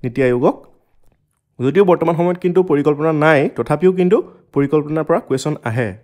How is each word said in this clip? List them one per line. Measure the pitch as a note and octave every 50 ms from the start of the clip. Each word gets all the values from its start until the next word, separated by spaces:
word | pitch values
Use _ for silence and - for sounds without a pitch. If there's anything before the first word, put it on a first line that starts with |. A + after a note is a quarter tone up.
নীতি | - B2+ A#2 C3+ C3
আয়োগক। | B2+ B2 B2 C3 F#3 C#4+ - - _ _ _ _ _ _ _ _ _ _ _ _ _ _ _ _ _ _ -
যদিও | B2 C3 C#3+ F#3+ G3+ F#3+
বৰ্তমান | F3 - E3+ E3 E3+ D#3
সময়ত | F3 F3 F3+ F3 -
কিন্তু | F#3 F3 F#3+ F#3 F#3
পৰিকল্পনা | D3+ C#3+ C#3+ D#3 D3 C#3 D3+ D#3+ D#3 D3+ D3
নাই, | D#3+ D#3+ C#3 C#3+ B3+ -
তথাপিও | - A#2 - D3 D3+ F3 F#3 F#3 F3+
কিন্তু | F3+ F3+ G3+ C#4 - - - _ _ _ -
পৰিকল্পনাৰ | C#3+ C#3+ C#3 D3+ D3+ D3 D3 D#3 D#3+ D#3 -
পৰা | E3 G#3+ - -
কুৱেশ্যন | C3 C3 - D#3 D3+ - - A#2
আহে। | A2 B2 A#2+ G#2 F#2+ G#2+